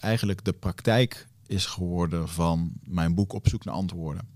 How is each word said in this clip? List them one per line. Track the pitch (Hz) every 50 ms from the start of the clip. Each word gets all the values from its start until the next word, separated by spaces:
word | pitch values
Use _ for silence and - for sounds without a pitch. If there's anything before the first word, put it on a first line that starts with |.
eigenlijk | - 107 113 113 - 101 95 - -
de | 101 90
praktijk | - - 95 85 - - 117 110 120 127 120 - - - - - - -
is | - 104 95 -
geworden | - - - 90 87 87 87 87 82 85 85 82 82
van | 82 82 85 85 82 82 85 82 - - -
mijn | - 87 87 82 85 85
boek | 92 101 98 -
Op | 110 - -
zoek | - 110 -
naar | 95 -
antwoorden. | - 190 - 85 87 82 78 73 92 - - -